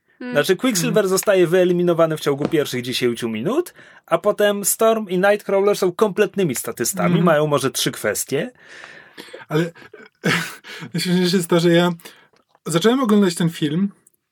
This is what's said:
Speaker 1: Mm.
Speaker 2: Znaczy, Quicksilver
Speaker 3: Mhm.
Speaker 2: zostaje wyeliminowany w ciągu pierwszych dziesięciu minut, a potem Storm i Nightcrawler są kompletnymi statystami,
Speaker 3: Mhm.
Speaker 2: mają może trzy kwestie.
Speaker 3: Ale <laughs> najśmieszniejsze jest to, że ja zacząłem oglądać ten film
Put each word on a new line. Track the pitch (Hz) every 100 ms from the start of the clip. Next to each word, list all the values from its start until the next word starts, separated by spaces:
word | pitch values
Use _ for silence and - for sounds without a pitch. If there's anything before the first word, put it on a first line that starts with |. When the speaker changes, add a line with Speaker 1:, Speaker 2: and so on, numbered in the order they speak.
| _ -
Speaker 1:
Mm. | -
Speaker 2:
Znaczy, | 147 147 185
Quicksilver | 262 185 240 214
Speaker 3:
Mhm. | 190
Speaker 2:
zostaje | 185 - 190 170
wyeliminowany | 185 180 175 175 165 160 156
w |
ciągu | 151 139 147
pierwszych | 156 135 123
dziesięciu | 123 117 127 117 117
minut, | 110 151 294 349 - - - -
a | 165
potem | 208 202 208 202
Storm | 190 - 226 220 190
i | 180
Nightcrawler | 202 208 - 196 202 202
są | 190
kompletnymi | - 214 185 196 196 170
statystami, | 117 117 110 113 - 175
Speaker 3:
Mhm. | 165
Speaker 2:
mają | 170 151 151
może | 143 135
trzy | - 147
kwestie. | - 107 95 - 135 247 _ - - - - - - - - -
Speaker 3:
Ale | 156 170 - - - - _
<laughs> | 165 170 175 - - - 151
najśmieszniejsze | 165 180 180 175 185
jest | 170
to, | 175
że | 170
ja | 170 175 170 - - _ _ _ _ -
zacząłem | 165 214 262
oglądać | 226 208 190
ten | 170 165
film | - 147 165 202 - _ _ _